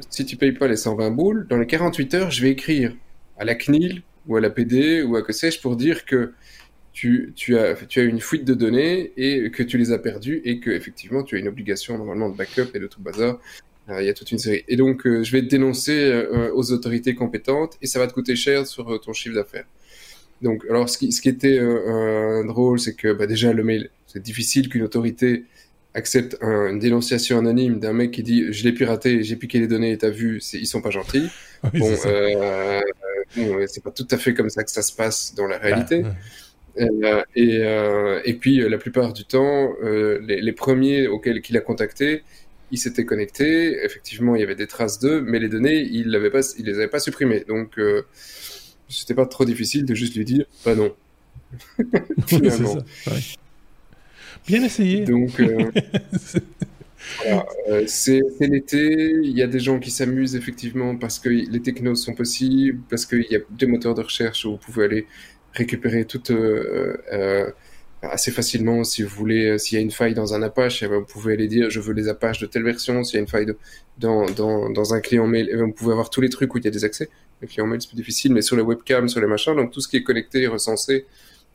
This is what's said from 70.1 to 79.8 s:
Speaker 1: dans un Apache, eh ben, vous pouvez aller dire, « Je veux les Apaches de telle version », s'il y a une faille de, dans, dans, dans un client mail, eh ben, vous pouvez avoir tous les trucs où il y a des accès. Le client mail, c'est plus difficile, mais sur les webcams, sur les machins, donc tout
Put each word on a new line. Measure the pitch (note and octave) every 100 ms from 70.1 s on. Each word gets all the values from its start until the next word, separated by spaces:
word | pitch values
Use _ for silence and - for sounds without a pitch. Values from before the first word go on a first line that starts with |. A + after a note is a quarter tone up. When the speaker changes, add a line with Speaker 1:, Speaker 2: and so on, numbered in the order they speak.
| A2
Speaker 1:
dans | G#2+
un | G#2+
Apache, | G#2+ - B2+ B2
eh | G#2
ben, | G#2
vous | G2+
pouvez | G#2 A2 A2
aller | G#2+
dire, « | A#2 A#2
Je | G#2+
veux | G#2
les | A2 G#2+
Apaches | G#2 A2+ A2
de | G#2+
telle | A#2+ A#2
version », | A#2+ - B2 A#2+
s'il | A2
y |
a |
une | G#2
faille | A2+ G#2+
de, | G#2+ - - - -
dans, | A2+ A2 G2
dans, | G2+ G#2+ G#2+ A2
dans | A2 G#2+ A2
un |
client | - A#2+ A2+
mail, | A#2 A2+
eh | A2+
ben, | A2+
vous |
pouvez | G#2+ A2+
avoir | A2+ A2+
tous | -
les | B2+
trucs | B2 C3+ B2+
où |
il | A#2+
y |
a |
des | G#2 G#2
accès. | - D#3 _ _ -
Le | A#2
client | - G#2+
mail, | A#2
c'est | -
plus | A#2
difficile, | A#2+ A2 C#3
mais | A#2+
sur | G#2 B2
les |
webcams, | A2+ A#2 - B2+ A#2+
sur | A#2
les | G#2
machins, | G#2+ - D#3
donc | A#2+
tout | C#3